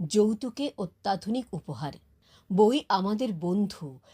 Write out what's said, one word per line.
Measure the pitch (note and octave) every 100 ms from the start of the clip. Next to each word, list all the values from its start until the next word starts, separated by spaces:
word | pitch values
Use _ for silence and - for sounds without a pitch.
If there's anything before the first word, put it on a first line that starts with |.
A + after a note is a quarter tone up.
| D#3
যৌতুকে | G#3 G#3+ A3 B3+ - C#4+ -
অত্যাধুনিক | F3 - G3+ G3 G3 B3 B3
উপহার। | E3 - B2 D3 - _ _ _ _ _
বই | F#3+ G#3+ C#4+ -
আমাদের | F#3+ F#3+ G#3+ B3+
বন্ধু, | E3+ F3 G3 G3+ - D3 C3 _